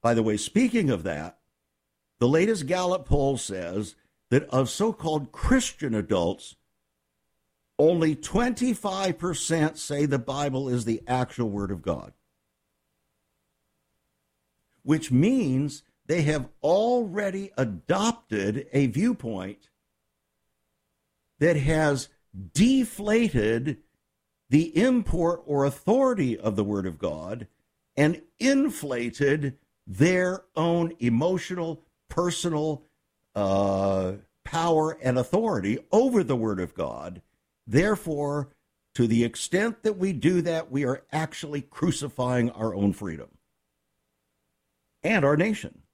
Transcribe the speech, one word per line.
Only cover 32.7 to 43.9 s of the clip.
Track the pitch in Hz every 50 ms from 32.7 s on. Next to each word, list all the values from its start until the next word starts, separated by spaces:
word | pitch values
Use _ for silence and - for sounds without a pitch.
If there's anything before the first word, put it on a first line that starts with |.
| 151 135 _ _ _ _ _ _ _ _ _ _ _
uh, | 104 101 98 98 98 101 98 98 95 98 98 98 95 95 92 98 101 - _ _ _ _
power | - - 165 165 170 165 156 151 160 - -
and | - 127 123 127
authority | 120 - - 202 226 220 185 113 92 98 113 - - _
over | - 214 247 269 240 214 175
the | 117 139
Word | 120 110 110 101 92
of | 90 85 -
God | - 82 65 55 60 76 90 92 90 _ _ _ _ _ _ _ _ _
Therefore, | - 104 139 180 208 214 185 - 165 156 143 147 143 143 147 143 - _ _ _ _ _ _ _ _ _
to | - 120
the | 113 117 117 120
extent | 117 - - - - - 185 214 233 226 _ -
that | 220 208
we | 185 180 196 185
do | 127 101 160 175 175
that, | 156 170 165 160 - -
we | 123 139 147
are | 123 135 - _ _
actually | - 156 160 156 - - - 151 147 143
crucifying | 135 _ _ - - 180 147 - - 107 - - 127 123 127 123 117 120
our | - - 110 113 90
own | 98 101 101 90
freedom | - 104 92 80 76 - - _ _ _ _ _ _ _ _ _ _ _ _